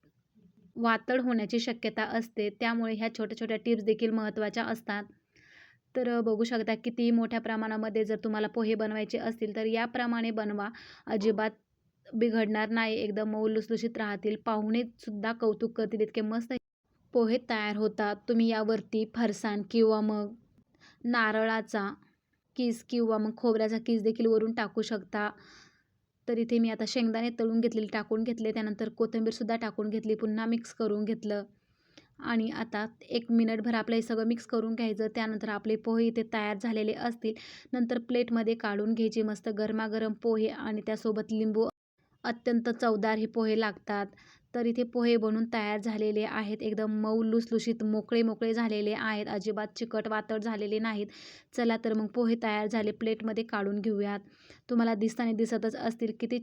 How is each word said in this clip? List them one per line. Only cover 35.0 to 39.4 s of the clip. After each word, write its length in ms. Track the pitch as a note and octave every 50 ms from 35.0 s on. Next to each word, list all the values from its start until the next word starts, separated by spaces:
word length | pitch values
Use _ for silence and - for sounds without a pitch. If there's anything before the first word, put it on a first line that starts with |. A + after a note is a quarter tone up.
| A3 G#3+ G#3+
त्यानंतर 340 | A#3 A3 A3 A3 G#3 A3+ A3
आपले 260 | G#3 G#3 - A3 A3
पोहे 300 | G#3+ A3 A#3 A3+ A3+ A#3
इथे 160 | A#3 A3+ A3+ A3 A3+ -
तयार 240 | A3 G#3+ G#3 G#3+
झालेले 360 | G3 A3 A#3 A3 A3 G#3+ G#3+ -
असतील, 400 | - - A#3+ A#3 - - A3 G#3+ - - - - - - - -
नंतर 260 | B3 A#3+ A#3 B3 A#3+
प्लेटमध्ये 560 | A#3 - B3+ A#3+ A#3+ A#3 A#3 A#3 A3+ A3 A#3
काढून 360 | A3+ - G#3+ G3+ G3+ G#3 A3 A3+
घ्यायचे. 280 | A3+ A3+ A3 A3 A3+ G#3+
मस्त 260 | G#3+ G#3 G3+